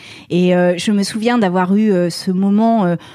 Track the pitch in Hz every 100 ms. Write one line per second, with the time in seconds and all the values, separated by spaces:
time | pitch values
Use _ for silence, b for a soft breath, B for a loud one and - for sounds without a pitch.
0 | B B B 175 180 180 180 180 220 202
1 | 196 220 220 240 202 180 180 196 214 185
2 | 175 - - 185 196 202 226 226 180 170
3 | B